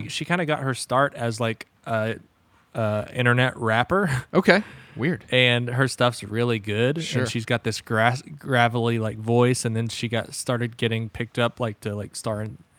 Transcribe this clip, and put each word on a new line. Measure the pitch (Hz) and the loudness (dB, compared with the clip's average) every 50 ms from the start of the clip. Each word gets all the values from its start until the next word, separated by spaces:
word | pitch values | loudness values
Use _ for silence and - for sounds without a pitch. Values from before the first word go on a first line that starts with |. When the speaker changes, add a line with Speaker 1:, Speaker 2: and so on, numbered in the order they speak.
Speaker 1:
yeah. | - - | -4 -6
Speaker 2:
she | - - 151 | -8 -8 -4
kinda | - 175 185 165 | -2 -2 -2 0
got | 151 151 120 | -2 -2 -2
her | 135 135 123 | -2 -4 -4
start | - - - 123 131 139 139 - | -4 -4 0 2 2 2 0 0
as, | - 120 117 110 117 | -4 -4 -4 -2 -2
like, | 120 113 113 - - - _ _ - | -2 -4 -4 -6 -10 -18 _ _ -6
a, | - 113 110 110 113 110 - - _ _ _ _ _ _ _ _ _ - | -4 -2 -2 -2 -2 -4 -6 -12 _ _ _ _ _ _ _ _ _ -4
a | 120 110 104 107 104 - - - | -2 -2 0 0 -2 -4 -4 -2
internet | 127 120 123 123 123 127 127 - | 2 4 4 4 4 4 2 0
rapper. | - 117 110 110 117 120 - 175 196 208 151 135 127 - - | -2 0 2 2 2 2 2 2 2 2 0 0 -2 -4 0
<laughs> | - | 2
Speaker 1:
Okay. | 185 - 214 175 208 - - - - - - - | 4 6 6 6 4 2 -2 -12 -20 -20 -14 -8
Weird. | - 123 151 147 - - - | -4 -2 -2 -2 -4 -4 0
Speaker 2:
And | 127 127 127 123 120 120 120 120 | 4 4 6 6 4 2 0 0
her | 120 127 135 127 | 0 2 0 0
stuff's | - - 123 123 117 - | 2 2 2 2 2 -2
really | 101 101 107 117 120 120 117 107 | -6 -4 -2 0 0 0 0 -2
good. | 101 107 104 110 120 131 151 170 | -2 -2 0 2 2 2 0 -2
Speaker 1:
Sure. | 160 - 151 127 | -4 -4 -2 -2
Speaker 2:
And | 127 113 | -2 -2
she's | - 120 110 | -2 -4 -2
got | - 123 113 - | -2 -2 0 0
this | 113 107 - | -4 -4 -6
grass, | - - 117 110 113 120 120 139 | -4 -2 2 2 4 2 2 0
gravelly, | - - 147 143 - 143 131 120 120 117 117 120 113 117 117 113 | -6 -14 -16 -10 -4 0 4 4 4 4 2 2 0 0 0 0
like, | 110 110 110 107 | -2 -4 -6 -4
voice. | 107 117 117 120 123 123 127 - - | 0 2 4 6 6 4 2 0 -2
And | 117 110 | -2 -2
then | 113 117 113 | -2 -2 -4
she | - - 123 110 | -4 -6 -4 -2
got | 120 113 - - - | -2 -4 -4 -6 -8
started | - - - 123 117 120 113 117 - | -8 -4 -4 -2 -2 -4 -6 -4 -2
getting | 123 110 113 113 113 107 | -2 -2 0 -2 -4 -6
picked | - - 120 - - 123 | -6 -8 -8 -4 -2 0
up, | 120 117 - - | 0 0 0 -4
like, | 123 110 104 - | -6 -6 -6 -6
to, | - 107 101 | -8 -6 -6
like, | 104 101 - - | -6 -8 -10 -12
star | - - 117 107 104 | -8 -6 -4 -4 -4
in | 107 107 - - _ _ _ | -6 -8 -10 -14 _ _ _